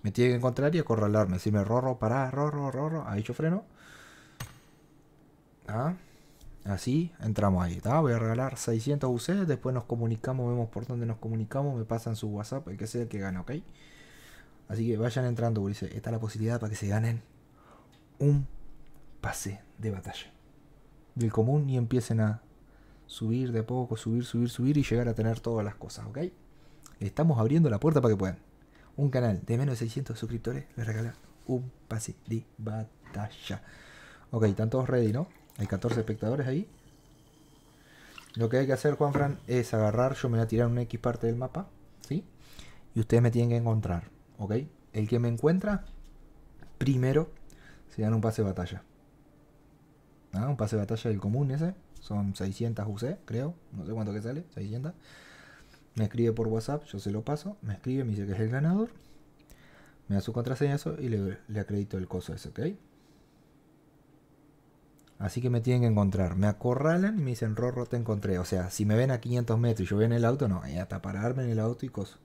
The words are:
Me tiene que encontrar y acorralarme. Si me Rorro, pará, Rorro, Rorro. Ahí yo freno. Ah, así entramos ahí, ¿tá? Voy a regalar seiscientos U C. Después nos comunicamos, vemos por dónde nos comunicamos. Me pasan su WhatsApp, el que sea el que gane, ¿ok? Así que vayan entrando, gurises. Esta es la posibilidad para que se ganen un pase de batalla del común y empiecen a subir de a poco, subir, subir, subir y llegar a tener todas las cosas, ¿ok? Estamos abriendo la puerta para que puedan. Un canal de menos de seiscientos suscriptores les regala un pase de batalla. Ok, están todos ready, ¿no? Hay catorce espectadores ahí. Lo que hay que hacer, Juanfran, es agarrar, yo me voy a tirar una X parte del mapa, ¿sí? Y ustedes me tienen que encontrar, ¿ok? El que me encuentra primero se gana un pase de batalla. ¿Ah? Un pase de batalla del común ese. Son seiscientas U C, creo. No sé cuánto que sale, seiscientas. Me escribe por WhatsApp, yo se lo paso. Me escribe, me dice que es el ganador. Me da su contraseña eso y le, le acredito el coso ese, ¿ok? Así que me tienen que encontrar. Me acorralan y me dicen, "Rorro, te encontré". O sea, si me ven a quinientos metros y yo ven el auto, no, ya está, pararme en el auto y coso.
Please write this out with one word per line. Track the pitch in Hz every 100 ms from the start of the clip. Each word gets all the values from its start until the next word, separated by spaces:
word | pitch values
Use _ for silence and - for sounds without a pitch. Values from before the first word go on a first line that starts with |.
Me | 104
tiene | 101 123
que | 123
encontrar | 127 123 143
y | 170
acorralarme. | - 110 104 107 98 92
Si | 107
me | 104
Rorro, | 101 120 131 123
pará, | 110 127 131
Rorro, | 139 147 147 139
Rorro. | 127 156 160 139
Ahí | 104
yo | 110
freno. | 120 156 185 - - - - - - - - - - - - - - _ - - _ _ _ -
Ah, | 110 147 185 - - - - - - 98
así | 98 - 143 170 -
entramos | 110 104 101 92
ahí, | 87 90
¿tá? | 104 147
Voy | 147
a | 117
regalar | 113 113 131 127
seiscientos | - 113 135 143 135
U | 120
C. | - 196 180
Después | 131 131 127
nos |
comunicamos, | - 117 117 113 - 131 120
vemos | 123 113
por | - 120
dónde | 120 117
nos | 113
comunicamos. | 113 113 107 135 143 123
Me | 110
pasan | 117 117 110
su | 107
WhatsApp, | 104 107 135 -
el | 98
que | 113
sea | 120
el | 117
que | 104
gane, | 98 92
¿ok? | 87 147 - - - - - - - - - - -
Así | 110 113
que | 107
vayan | 120 131 127
entrando, | 117 117 110
gurises. | 98 104 95
Esta | 110 113
es |
la | 113
posibilidad | 110 107 110 120
para | 107
que | 107
se | 101
ganen | 104 113 113 - - - - - - - - - -
un | 143 143 139 - - - - - - -
pase | - - 98 101 - -
de | 110
batalla | 98 92 - - - - - - - - - -
del | - 117
común | 107 110 147 139
y | 127
empiecen | 117 127 - 113
a | 107 110 - - - - - - -
subir | - 110 120 127
de | 113
a | 113
poco, | 127 123 110
subir, | 117 117 120
subir, | 117 120
subir | - 127 147
y |
llegar | 135 117 120
a |
tener | 110 110 113
todas | 117 110 104
las | 104
cosas, | - - 107
¿ok? | 123 180 - - - - - - -
Estamos | 101 - 165 117
abriendo | 110 156 151
la | 104
puerta | 156 147
para | 120
que | 101
puedan. | 95 - - - - - - -
Un | 139
canal | 127 120 92 -
de | 117
menos | 139
de | 120
seiscientos | 113 - 131 113
suscriptores | 110 117 - 135 - -
les | 113
regala | 110 117 - - - -
un | 127 127 - -
pase | 110 - - -
de | 113 - -
batalla. | 107 107 107 - - 101 107 - - 104 - - - - - - -
Ok, | 117
están | 107 98 113
todos | 131 127
ready, | 127 110
¿no? | 120 175 - - -
Hay | 101
catorce | 95 117 117
espectadores | 110 107 107 135 127
ahí. | 139 214 - - - - - - - - - - - - - - - - -
Lo | 113
que | 127
hay | 135
que |
hacer, | 135 151 135
Juanfran, | 143 143 143 101 -
es | 123 117
agarrar, | 110 107 113 131 131
yo | 127
me | 113
voy |
a | 113
tirar | 113 120
una | 120
X | 117 117
parte | 123 117 113
del | 120
mapa, | 127 160 196 - - - -
¿sí? | 156 - - - - - - -
Y | 113
ustedes | 110 113
me | 120
tienen | 117 120
que | 117
encontrar, | 117 110 98 87 - - - -
¿ok? | 101 110 151 - -
El | 107 107
que | 120
me | 120
encuentra | 113 151 180 208 196 - - - - - - - - - -
primero | 127 131 127 143 170 - - - - - - -
se |
gana | 107 113
un |
pase | 113 113
de | 101
batalla. | 92 87 92 - - - - - - - - - - - - - - -
¿Ah? | 92 127
Un | 135
pase | 104 110
de |
batalla | 101 110 120
del | 104
común | 101 120 139
ese. | 139 165 190 - -
Son | - 104 101 95
seiscientas | 95 98 117 107 104
U | 101
C, | 120 196
creo. | - 113 143 170 -
No | 104 82
sé |
cuánto | 113 104
que | 104
sale, | 113 143 175
seiscientas. | - 98 117 147 - - - - - - - - - - -
Me | 107
escribe | 117 117
por | 113 113
WhatsApp, | 110 110 143 -
yo | 98
se | 101
lo | 104 110
paso. | 151 190 208
Me | 110
escribe, | 98 123 135 120
me |
dice | 104 101
que |
es | 95
el | 110
ganador. | 127 156 190 226 - - - - - - - - - - - -
Me | 98
da |
su | 104
contraseña | 117 123 127 143 143
eso | 165 151
y | 131
le, | 107 98 92 -
le | 107
acredito | 98 101 101 98
el | 92
coso | 92 -
ese, | - -
¿ok? | - 160 202 - - - - _ _ _ _ _ _ _ _ _ - _ _ - _ _ _ _ - - -
Así | 98 -
que | 123
me | 120
tienen | 120 123
que | 120
encontrar. | 107 101 95 90 90
Me | 104
acorralan | 104 123 123 151 175 196 220
y |
me | 135
dicen, | 117 110 110
"Rorro, | 123 123 120
te | 120
encontré". | 113 104 101 90
O | 90
sea, | 95 90
si | - 104
me | 110
ven | 131
a | 127
quinientos | 123 120 120 113
metros | 120 113 90
y |
yo | 101
ven | 113
el | 117
auto, | 117 139 123
no, | 90 65
ya | 80
está, | 95 95
pararme | 95 98 113 131
en | 123
el | 113
auto | 110 123 131
y |
coso. | 107 98 -